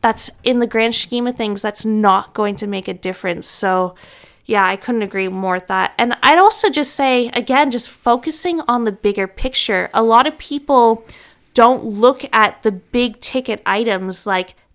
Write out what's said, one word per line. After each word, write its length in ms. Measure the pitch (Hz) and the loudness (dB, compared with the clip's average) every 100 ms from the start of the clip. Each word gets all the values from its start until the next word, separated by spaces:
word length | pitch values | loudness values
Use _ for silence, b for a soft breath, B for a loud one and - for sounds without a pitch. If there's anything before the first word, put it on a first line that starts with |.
that's, 300 | 226 214 - - | 0 0 -4 -4
in 140 | - 247 | -2 0
the 100 | 233 | 0
grand 280 | 226 226 226 | 0 0 -2
scheme 320 | - 240 240 | -4 -4 -4
of 80 | 247 | -4
things, 260 | 214 202 | -6 -4
that's 240 | 214 208 220 | -6 -4 -2
not 480 | 214 208 190 - | 2 2 2 0
going 220 | - 208 196 | -4 -4 -4
to 100 | 208 | -8
make 220 | 196 185 | -8 -8
a 60 | |
difference. 540 | 180 185 185 185 170 - | -8 -8 -8 -6 -4 -2
So, 460 | - 196 185 180 185 b b b b - | 0 0 0 -2 -6 b b b b -4
yeah, 180 | 208 185 | 0 0
I 100 | 196 | -2
couldn't 280 | - 233 | -4 -4
agree 240 | 202 196 190 | -4 -4 -6
more 260 | 190 190 | -4 -4
with 140 | 180 - | -4 -4
that. 260 | 190 185 - | -2 -2 -2
And 180 | 240 240 | -2 2
I'd 160 | 254 330 | 4 6
also 320 | 403 - 403 | 6 4 0
just 240 | 285 285 - | 0 -2 0
say, 320 | 269 247 233 - | 0 0 0 -4
again, 340 | - 262 294 | 0 2 2
just 220 | 233 - | -2 -6
focusing 720 | - 240 240 302 311 359 330 | -4 0 0 -2 -6 -4 -4
on 240 | 311 247 226 | -2 -2 -2
the 60 | |
bigger 360 | 196 202 208 190 | -2 -2 -2 -6
picture. 640 | - 262 - - 185 180 | -4 -4 -2 -2 -2 -2
A 80 | - | 0
lot 240 | 226 226 277 | 2 4 2
of 140 | 302 | -4
people 640 | - 285 277 262 233 226 - b b b _ | -8 -8 0 4 4 2 -6 b b b _
don't 300 | - 233 262 | 6 6 6
look 420 | 226 208 240 269 269 | -4 2 2 2 0
at 300 | 220 208 - | 2 2 0
the 80 | 220 | -4
big 500 | 185 - 247 247 - | -4 -4 -2 -2 -4
ticket 400 | - 262 254 208 | -6 -4 -4 -6
items 640 | - 196 233 190 190 180 208 | -4 0 0 0 -4 -6 -2
like 300 | 185 185 - _ | -2 -4 -12 _